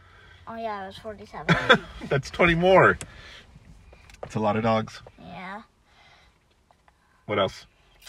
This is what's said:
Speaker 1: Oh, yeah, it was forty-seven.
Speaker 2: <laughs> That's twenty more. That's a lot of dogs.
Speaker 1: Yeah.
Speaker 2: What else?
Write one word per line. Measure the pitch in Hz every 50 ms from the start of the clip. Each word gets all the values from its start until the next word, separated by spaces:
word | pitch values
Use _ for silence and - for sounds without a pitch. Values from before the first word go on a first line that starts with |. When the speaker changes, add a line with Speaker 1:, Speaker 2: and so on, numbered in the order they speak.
| - - - - - - - - - -
Speaker 1:
Oh, | 226
yeah, | 226 226 220 208 202 190
it | 190
was | 196 -
forty-seven. | - 220 208 196 208 - - 185 147 175 170 - - - 254 - - - -
Speaker 2:
<laughs> | - - -
That's | 151 139 - -
twenty | - - 190 175 170
more. | 165 175 185 190 180 139 104 92 - - - - - - - - - - - - - - - - - - - - - - - - -
That's | - - -
a | 110
lot | 110 104 101 110
of | 110
dogs. | 113 113 110 110 - - - - - _ -
Speaker 1:
Yeah. | - - 180 175 185 185 196 214 226 _ _ _ _ _ _ _ _ _ _ _ _ _ _ _ _ _ _ _ _ _ _ _ _ _ _ _ _ _ _ _ _ -
Speaker 2:
What | 104 104
else? | - - - - - _ _ _ _ _ _ _ -